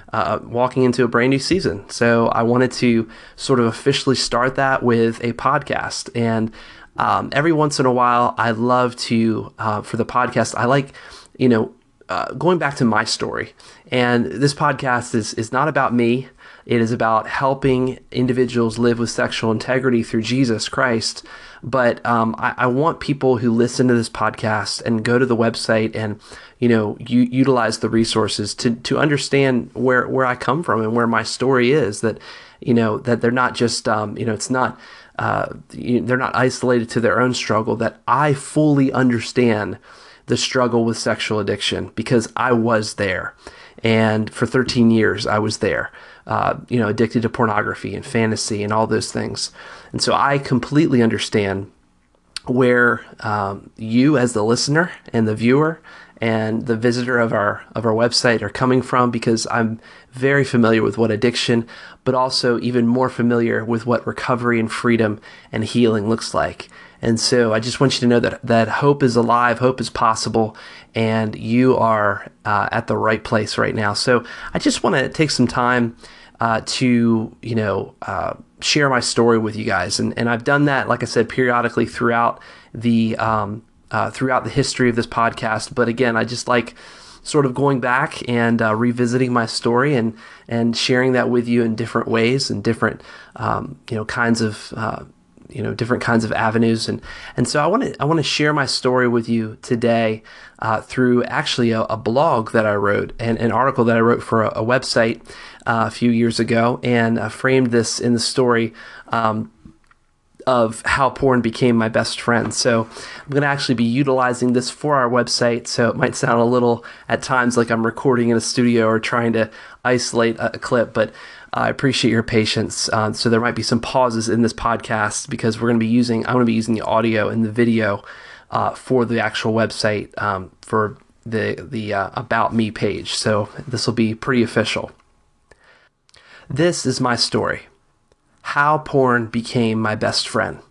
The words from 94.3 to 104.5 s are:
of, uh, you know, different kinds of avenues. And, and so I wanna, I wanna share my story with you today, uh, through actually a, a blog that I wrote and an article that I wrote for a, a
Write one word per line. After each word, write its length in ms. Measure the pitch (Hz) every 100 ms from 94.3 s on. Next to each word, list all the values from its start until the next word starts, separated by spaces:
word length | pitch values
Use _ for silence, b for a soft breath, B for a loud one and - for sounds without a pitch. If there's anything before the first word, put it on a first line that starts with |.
| 113
of, 320 | 110 104 - 117
uh, 280 | 110 - - _ _ - -
you 140 | -
know, 100 | 110
different 300 | 107 117 120
kinds 200 | - 117
of 80 | 107
avenues. 560 | - 113 117 113 113 110
And, 140 | 110 B B B -
and 120 | 123
so 160 | 147
I 20 | 156
wanna, 280 | 226 - -
I 60 | 139
wanna 160 | 160
share 320 | 143 - 151
my 140 | 151 127
story 400 | - 127 127 123
with 200 | 120 113
you 300 | 113 110 104
today, 580 | - 120 117 117 113 110 B B B B
uh, 200 | 113 107
through 420 | - 131 127 120
actually 480 | - 135 151 - 117
a, 100 | 110
a 140 | - -
blog 540 | 90 127 165 120 113
that 160 | 117 107
I 80 | 101
wrote 380 | 101 101 90 -
and 200 | 117 110
an 120 | 117
article 320 | 110 131 127 117
that 120 | 113
I 40 |
wrote 200 | 117 113
for 220 | - 113
a, 60 |
a 140 | 107